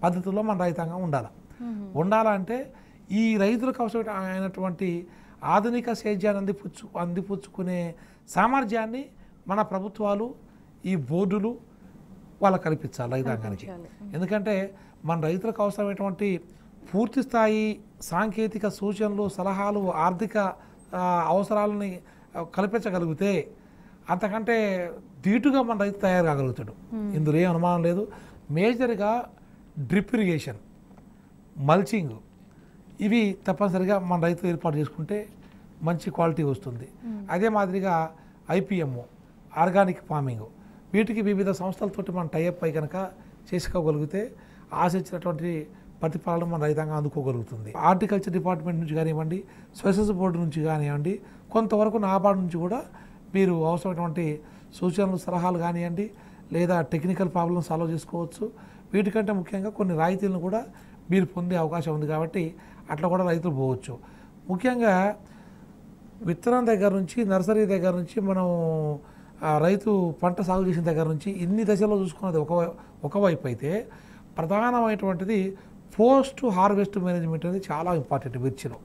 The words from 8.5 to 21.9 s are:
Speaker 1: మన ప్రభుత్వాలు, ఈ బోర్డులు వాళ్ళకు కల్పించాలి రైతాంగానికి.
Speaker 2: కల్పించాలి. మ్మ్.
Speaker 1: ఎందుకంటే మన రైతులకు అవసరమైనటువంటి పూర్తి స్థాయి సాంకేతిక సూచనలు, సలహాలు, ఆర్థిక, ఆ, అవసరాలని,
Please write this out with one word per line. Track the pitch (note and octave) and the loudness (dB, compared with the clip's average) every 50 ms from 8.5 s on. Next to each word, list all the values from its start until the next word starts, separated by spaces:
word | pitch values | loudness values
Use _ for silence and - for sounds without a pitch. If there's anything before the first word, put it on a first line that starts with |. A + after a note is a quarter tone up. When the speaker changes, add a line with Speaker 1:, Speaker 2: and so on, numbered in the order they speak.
| C4 C#4 C4 G#3 G#3+ A#3 A3 A3 A3+ C4 C#4 C#4+ - - - - - - - - | 4 2 0 0 0 -2 -2 -2 -6 -8 -10 -10 -16 -20 -20 -20 -20 -20 -6 -2
Speaker 1:
మన | F#3 G#3 | 0 0
ప్రభుత్వాలు, | G#3+ G#3 G3 F#3+ F#3+ G#3 G3 - G#3+ G3+ G3+ G3+ A3 B3 C#4 - - - - - - - - - - | 0 0 0 -6 -6 -6 -6 -2 0 0 0 0 -2 -6 -8 -12 -20 -20 -20 -20 -20 -20 -20 -8 -4
ఈ | - F#3+ | -2 -2
బోర్డులు | F3 C#3 A#2 D3 F3 G3+ F#3+ F#3 G#3+ F#3+ A3+ A#3+ - - - - - - - - - - - - - - - - - | -2 0 0 0 0 2 2 2 0 0 -2 -4 -6 -12 -20 -20 -20 -20 -20 -20 -20 -20 -20 -20 -20 -20 -20 -8 2
వాళ్ళకు | - G3 F#3 F3+ - | 4 4 4 4 2
కల్పించాలి | D#3+ D#3+ D3+ - C3 - - B2+ A#2+ | 0 -2 -2 -4 -10 -8 -6 -6 -2
రైతాంగానికి. | B2+ C3 C3 B2+ B2+ A2+ A2 G#2+ G2+ F#2 - | -2 -2 0 -2 -2 -4 -4 -6 -6 -8 -10
Speaker 2:
కల్పించాలి. | - F#3 F3 E3+ - - - G#3 | -12 -14 -14 -16 -18 -18 -16 -16
మ్మ్. | G3+ G3 | -8 -4
Speaker 1:
ఎందుకంటే | D3+ F#3 F#3 G#3 G#3+ G3 A3 G#3+ F#3+ G3 G3 G3 - - - - - - | -4 -2 0 0 -2 0 0 0 0 -2 -4 -8 -16 -20 -20 -20 -10 -4
మన | D3+ E3 E3 | -4 -2 0
రైతులకు | D#3 D#3 E3+ F#3+ F#3+ A3+ A3 - G#3 | 0 0 -2 0 -2 -4 -2 0 0
అవసరమైనటువంటి | G#3 G3 - G#3 G3+ G3+ F#3+ G3+ G3 F#3+ - G#3 G3+ F#3+ E3+ - - - - - - - - - - - | -2 0 -2 -2 -2 -2 -2 -4 -4 -4 -2 -2 -2 -2 -2 -6 -10 -20 -20 -20 -20 -20 -20 -18 -2 0
పూర్తి | F#3 A#3 G#3+ - C#4 B3 | 0 0 2 0 -2 -2
స్థాయి | - - A#3 A3 G#3+ G#3+ G#3+ G#3+ G#3+ G#3 - - - - - | 0 2 2 4 4 4 2 0 0 -2 -4 -10 -20 -20 -16
సాంకేతిక | - - - E3+ G#3 A3 F#3 G#3 A3 A3 - G#3+ G3 G#3 | -12 -4 -2 0 0 0 0 -2 -2 -2 -2 -2 -4 -4
సూచనలు, | - - G3 G3+ G#3 F3+ A3 G#3 G3+ G3+ G#3 G3 | -4 -2 -4 -4 -2 -2 -2 -2 -2 -2 -4 -4
సలహాలు, | G3 - F3+ G3 G3 F#3+ G3+ G3+ G#3 G#3 G3 F#3 | -4 -4 -4 -2 -2 -2 -2 -2 -2 0 0 -2
ఆర్థిక, | E3 D#3 D#3 F3 F#3 E3+ A3 G3 - A3 G3+ F#3+ - - - - - - - - - | 0 2 2 2 2 0 -4 -2 0 0 0 0 -2 -6 -16 -20 -20 -20 -20 -10 -6
ఆ, | F3+ F3+ F3+ F3+ F3 E3 D#3 | -2 0 2 2 2 2 4
అవసరాలని, | E3 F#3+ G3+ - A3 G#3 G#3 G#3 G#3 G#3 G3+ G3 | 2 2 2 2 0 0 0 0 0 -2 -4 -6